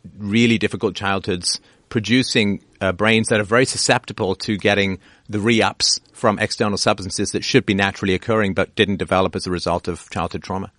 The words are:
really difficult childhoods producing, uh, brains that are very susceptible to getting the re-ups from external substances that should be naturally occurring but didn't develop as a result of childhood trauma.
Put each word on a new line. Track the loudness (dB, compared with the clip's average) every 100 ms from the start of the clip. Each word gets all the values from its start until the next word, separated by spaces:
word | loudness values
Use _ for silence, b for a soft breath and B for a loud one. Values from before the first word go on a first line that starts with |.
| -20 -12
really | -2 4 4 4
difficult | 0 -2 -4 -2
childhoods | -2 -2 -2 -4 -4 -6 b b _
producing, | -4 0 0 2 2 0 0 -6 _
uh, | -2
brains | 0 2 4 4
that | 0
are |
very | 2 2 2
susceptible | 0 0 0 0 -4 -2 -2
to | -4 -2
getting | 2 2 2 -2 b b -10
the | -2
re-ups | 2 2 2 0 -2 -2 -6
from | -2 0 2
external | -2 -2 -2 0
substances | 0 0 -4 -6 -4
that | -4 0
should | 2 2
be |
naturally | 2 0 0 0
occurring | 0 0 0 2
but | 0 -2 0
didn't | 0 0
develop | 0 2 2 -2
as | -4
a |
result | -4 -2 -2 -4
of | -8 -10
childhood | -6 -6 -6
trauma. | -8 -8 -8